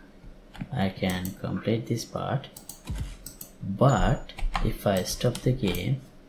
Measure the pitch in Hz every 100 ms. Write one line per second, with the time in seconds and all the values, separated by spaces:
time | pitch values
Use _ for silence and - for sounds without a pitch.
0 | - - - - - - - - 95 -
1 | 95 90 92 - 87 92 - 117 - 117
2 | - - 92 135 - - - - - -
3 | - - - - - - 101 98 135 107
4 | 92 139 - - - - 110 - 104 95
5 | 90 - 123 - 135 123 98 87 104 135
6 | - -